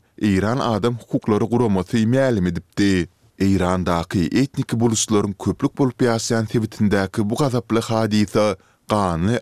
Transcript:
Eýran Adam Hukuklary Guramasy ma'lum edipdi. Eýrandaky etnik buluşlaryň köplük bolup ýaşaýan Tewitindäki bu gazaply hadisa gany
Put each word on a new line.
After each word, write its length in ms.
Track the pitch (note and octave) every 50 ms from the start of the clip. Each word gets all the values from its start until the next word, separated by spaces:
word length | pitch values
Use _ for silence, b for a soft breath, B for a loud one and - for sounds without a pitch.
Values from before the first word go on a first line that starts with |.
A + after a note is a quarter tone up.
| - _ _ -
Eýran 380 | - G#2+ F#2+ F#2 F#2 G#2+ B2 D3
Adam 380 | - A#2+ A2 G2+ F#2+ A#2+ A#2+
Hukuklary 480 | A2+ - - - C3 - - G#2 G#2 A2+
Guramasy 600 | G2 A2+ A#2+ B2 A2 G2 F#2 F2+ - - A#2 A2
ma'lum 420 | A2 B2+ C3+ C3+ C3 A#2+ G2+ F2+
edipdi. 640 | F2+ E2+ E2+ - _ _ - G2+ G2 F#2+ F2+ E2 - _ _ _ _ _ -
Eýrandaky 840 | F#2+ G2 G2 F#2 F2+ F2+ F#2 F#2 F2 F#2 F2 E2+ E2 - - G2+ E2+ - - A#2+
etnik 320 | C3+ - - - - - -
buluşlaryň 600 | A2+ A#2 A#2 A2 - - - G#2+ G2+ G#2+ G2+ G2
köplük 400 | - - G#2 F2+ - C3+ C#3 -
bolup 240 | - C#3+ B2+ - -
ýaşaýan 460 | C3 A#2+ A#2 A2+ - - A#2+ A2+ A2
Tewitindäki 800 | G#2+ - A#2 A2 A2 - - A2 G2+ G#2 G2+ F#2+ F#2+ - - G#2+ G2+
bu 60 | A#2+
gazaply 460 | - D3+ C3 A#2 B2 - - G#2+ A2+
hadisa 720 | A2+ - A2+ A2 A2+ G#2+ G#2+ G#2+ G#2 F#2+ - A2+ G#2+ G#2+ F#2+ b b b b b _ -
gany 480 | G#2+ G#2 G2 F2+ E2+ D#2+ F2 G#2 A#2+ A#2